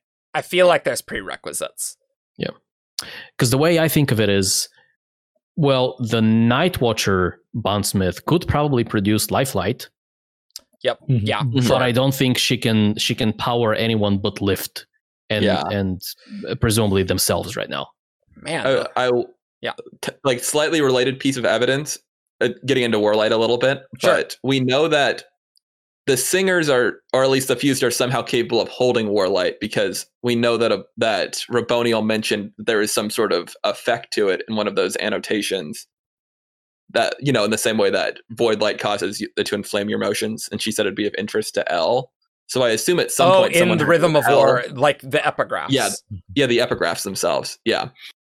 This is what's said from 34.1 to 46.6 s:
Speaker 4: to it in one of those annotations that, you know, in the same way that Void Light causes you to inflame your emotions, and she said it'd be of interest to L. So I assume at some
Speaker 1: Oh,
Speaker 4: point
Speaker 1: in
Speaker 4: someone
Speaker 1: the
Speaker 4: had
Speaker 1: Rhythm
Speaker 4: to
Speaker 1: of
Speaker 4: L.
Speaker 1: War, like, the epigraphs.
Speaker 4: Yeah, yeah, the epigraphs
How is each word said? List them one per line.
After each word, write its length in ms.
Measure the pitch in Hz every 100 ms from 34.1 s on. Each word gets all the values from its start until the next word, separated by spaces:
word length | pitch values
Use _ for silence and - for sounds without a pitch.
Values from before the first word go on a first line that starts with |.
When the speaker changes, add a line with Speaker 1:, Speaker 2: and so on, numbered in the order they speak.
Speaker 4:
to 160 | - 101
it 140 | 90 -
in 60 |
one 140 | 110 101
of 80 | 101
those 200 | 92 -
annotations 920 | 104 98 - 107 104 95 76 - - _ _ _ _ _ _ _ _ _ _
that, 260 | 117 107 -
you 140 | 143
know, 100 | 123
in 80 | 104
the 80 | 107
same 180 | 120 110
way 140 | 98
that 280 | 95 58 - -
Void 300 | 113 117 107
Light 180 | 104 -
causes 420 | 107 104 90 104
you 80 | 104 -
to 180 | 101 104
inflame 320 | 98 104 104
your 120 | 104
emotions, 480 | 98 104 110 110 -
and 100 | 107
she 80 | -
said 160 | 107 101
it'd 80 |
be 140 | 101 104
of 60 | -
interest 360 | 104 - -
to 180 | - -
L. 400 | 87 82 123 147 _ _ _ -
So 160 | 127
I 60 | 123
assume 320 | 110 - 175
at 100 | -
some 180 | - 170
Speaker 1:
Oh, 80 | 190
Speaker 4:
point 140 | -
Speaker 1:
in 40 | 170
Speaker 4:
someone 200 | 175 170
Speaker 1:
the 60 |
Speaker 4:
had 60 | 147
Speaker 1:
Rhythm 220 | 165 170
Speaker 4:
to 80 | 151
Speaker 1:
of 40 | 135
Speaker 4:
L. 80 | 139
Speaker 1:
War, 280 | 135 127 -
like, 260 | 131 147 -
the 180 | 135 147
epigraphs. 520 | 147 - 101 95 78
Speaker 4:
Yeah, 200 | 131 104 101 - 98 - 98
yeah, 100 | 131
the 120 |
epigraphs 440 | 120